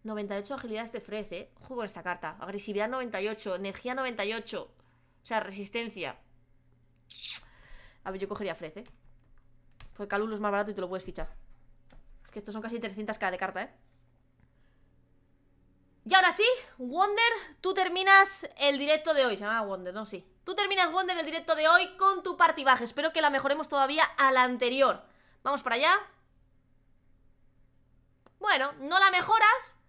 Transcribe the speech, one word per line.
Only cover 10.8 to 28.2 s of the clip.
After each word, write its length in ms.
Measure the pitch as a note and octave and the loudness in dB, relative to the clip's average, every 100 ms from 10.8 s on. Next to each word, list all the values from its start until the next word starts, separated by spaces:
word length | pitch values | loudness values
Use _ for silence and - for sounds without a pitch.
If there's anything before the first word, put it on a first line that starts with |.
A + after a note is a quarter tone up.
lo 80 | F3 | -6
puedes 140 | F#3 | -8
fichar. 320 | F#3 E3 D#3+ - - - - _ _ - - - | -10 -10 -10 -10 -20 -20 -20 _ _ -20 -20 -20
Es 80 | - | -18
que 80 | G#3+ | -16
estos 140 | - | -12
son 80 | G#3+ | -12
casi 180 | A3+ A#3 | -10 -8
trescientas 380 | A3 F#3+ G#3+ G#3+ | -8 -8 -8 -4
K 140 | F#3+ | -4
de 60 | F3+ | -2
carta, 260 | F#3+ F#3 | -6 -6
¿eh? 120 | A#3 _ _ _ _ _ _ _ _ _ _ _ _ _ _ _ _ _ _ _ _ _ _ _ | -10 _ _ _ _ _ _ _ _ _ _ _ _ _ _ _ _ _ _ _ _ _ _ _
Y 80 | A3 | 4
ahora 180 | F#4+ F4+ | 6 6
sí, 140 | F4 A4+ B4+ - - | 4 2 2 -6 -12
Wonder, 560 | B3 D4+ G4+ G#4 A#4 A4+ - - | -6 0 0 4 2 0 -8 -6
tú 120 | F4+ | -4
terminas 720 | F#4+ F#4 F4+ F#4+ G4 G4 - - - | 0 0 2 8 8 8 0 -10 0
el 200 | C#4+ C#4 | 0 2
directo 360 | C#4+ D4+ D#4 | 2 2 2
de 120 | D4 | 2
hoy. 100 | B3+ G3 | 2 0
Se 60 | |
llama 180 | G#3 A3+ | -2 -2
Wonder, 320 | G3+ F#3+ F3+ | -2 -8 -8
¿no? 120 | G3 | -10
Sí. 200 | G#3+ F#3 - _ | -12 -14 -16 _
Tú 120 | - | -8
terminas, 360 | G4 G4 G4 F4 | -2 0 2 2
Wonder, 260 | F4 F#4 F4 | 0 -2 -2
el 80 | |
directo 300 | D#4 D#4+ - | -4 -6 -2
de 120 | D#4 D#4 | 2 6
hoy 300 | F4+ F#4 - | 6 4 2
con 260 | F#4+ F#4 | 2 2
tu 140 | F4+ - | -6 4
party 260 | E4+ D#4 | 4 4
bag. 180 | C4+ B3 | 4 4
Espero 300 | A#3 C#4+ D#4 | 2 -2 -2
que 100 | D#4+ | 2
la 80 | D4 | 2
mejoremos 380 | C4+ C4+ D4 D4 | 2 0 -2 -2
todavía 380 | C#4+ C4+ D#4 | 0 2 2
a 260 | - - C4+ | 2 4 4
la 120 | C4 | 4
anterior. 600 | B3+ B3 A#3+ C4 C4 F3 - _ _ _ | 2 0 -2 2 2 2 -8 _ _ _
Vamos 200 | C4+ C#4 | -4 -4
para 120 | B3 | -2
allá. 180 | A#3 D#4 G4 G4+ _ _ _ _ _ _ _ _ _ _ _ _ _ _ _ _ _ _ _ _ _ | 2 4 2 0 _ _ _ _ _ _ _ _ _ _ _ _ _ _ _ _ _ _ _ _ _